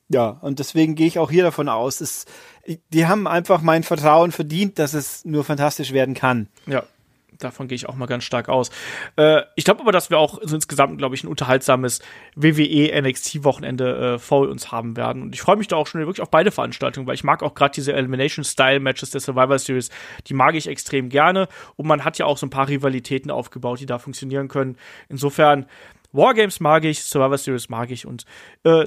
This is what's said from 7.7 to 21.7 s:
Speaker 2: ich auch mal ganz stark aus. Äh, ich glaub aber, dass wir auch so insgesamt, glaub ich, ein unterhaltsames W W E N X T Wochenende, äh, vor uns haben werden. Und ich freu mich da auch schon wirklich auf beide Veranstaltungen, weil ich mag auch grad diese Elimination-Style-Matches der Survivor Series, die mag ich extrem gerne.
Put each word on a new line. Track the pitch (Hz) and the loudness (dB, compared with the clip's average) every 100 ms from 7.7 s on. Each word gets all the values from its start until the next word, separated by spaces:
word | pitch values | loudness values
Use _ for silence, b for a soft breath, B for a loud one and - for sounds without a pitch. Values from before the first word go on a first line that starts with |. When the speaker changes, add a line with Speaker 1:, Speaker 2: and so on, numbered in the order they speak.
| 123 | -10
Speaker 2:
ich | - | -8
auch | |
mal | 123 123 | -10 -6
ganz | 123 | -6
stark | - 123 113 | -4 -4 0
aus. | 131 120 B B B B - | 0 0 B B B B 4
Äh, | 151 156 - - | 6 6 2 0
ich | |
glaub | 165 214 | 2 2
aber, | 247 | 2
dass | 185 - | 2 2
wir | 160 | 2
auch | 156 - | 2 0
so | 151 | -6
insgesamt, | 156 - 143 139 147 | -6 -2 2 0 0
glaub | 139 | -6
ich, | 131 | -6
ein | - | -8
unterhaltsames | 156 127 131 - 127 127 - B B B | -6 0 2 2 0 0 -6 B B B
W | - 151 151 | 0 2 4
W | |
E | 147 156 151 | 2 4 2
N | 151 | 2
X | 135 127 | -2 -2
T | - 151 | -6 -2
Wochenende, | 143 127 139 127 127 123 127 | 0 0 -4 -4 -2 -2 -2
äh, | 120 | -4
vor | - 139 139 | 0 2 2
uns | 131 - | -2 -8
haben | 117 117 113 | -8 -8 -6
werden. | 117 131 | -6 -6
Und | 127 | -10
ich | 127 | -4
freu | - | 2
mich | 208 202 | 2 2
da | 165 | -2
auch | 147 | -2
schon | 170 | -4
wirklich | 156 196 | -6 -6
auf | 196 | 2
beide | 156 190 | 4 4
Veranstaltungen, | - 117 - 131 131 127 | 0 -4 -4 -6 -6 -8
weil | |
ich | 127 | -4
mag | 143 156 | 0 0
auch | 156 | -2
grad | - 139 147 | 0 0 0
diese | 139 | -4
Elimination-Style-Matches | 143 131 131 143 - 139 - 131 139 135 131 131 | -2 -2 -2 -2 -4 -4 2 4 4 0 -4 -6
der | 143 | -8
Survivor | - 127 131 135 | -4 2 4 2
Series, | - 127 123 B B B - | 0 -4 -4 B B B -6
die | |
mag | 139 135 | 2 4
ich | 160 - | 2 -4
extrem | 135 - 139 127 | -8 -4 -4 0
gerne. | 139 160 190 190 B B | 2 4 4 -2 B B